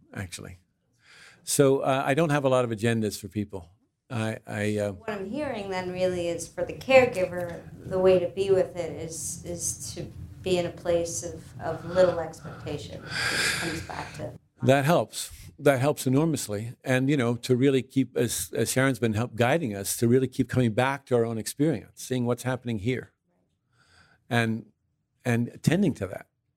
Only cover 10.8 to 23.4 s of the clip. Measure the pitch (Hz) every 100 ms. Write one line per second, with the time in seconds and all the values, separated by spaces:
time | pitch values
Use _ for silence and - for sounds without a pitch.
10.8 | 175 170 165 - 175 160 - - 156 156
11.8 | 170 180 180 170 160 - 156 - 156 147
12.8 | - - - - - - - - - -
13.8 | - - - - 147 - _ _ 123 139
14.8 | 139 165 110 - - - - - 147 131
15.8 | 139 139 131 131 165 139 - 104 113 -
16.8 | 135 127 135 147 117 120 - 123 139 135
17.8 | 123 135 131 - 120 - - - 113 131
18.8 | 135 123 117 104 123 110 117 165 135 101
19.8 | 98 - 117 127 131 - 120 127 120 107
20.8 | 131 139 - 123 113 113 107 - 151 123
21.8 | - - - 127 120 120 127 127 120 110
22.8 | 104 127 - _ _ _